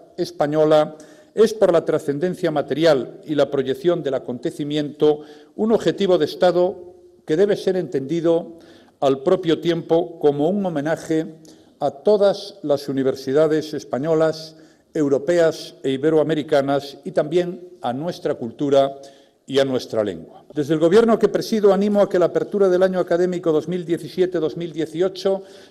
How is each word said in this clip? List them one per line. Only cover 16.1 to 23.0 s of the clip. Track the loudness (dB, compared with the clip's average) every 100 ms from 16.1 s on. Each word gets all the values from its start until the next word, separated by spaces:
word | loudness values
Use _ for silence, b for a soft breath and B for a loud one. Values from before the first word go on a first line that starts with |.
| 2 2 -2 0 0 2 -2 -4 -14 -6
y |
también | -4 0 0 -2 -6 -16 -10
a | -6
nuestra | -6 -6 -6 -6 -6
cultura | -8 -4 2 4 2 -2 B B B B -4
y | 0
a | 2
nuestra | 0 -2 -2
lengua. | -2 -4 -12 -20 _
Desde | -6 -2
el | 2
Gobierno | 4 6 4 2
que | 2
presido, | 0 -2 2 4
animo | 4 2 2
a | 2
que | 2
la | 2
apertura | 0 -2 2 2
del | 4
año | 2
académico | 0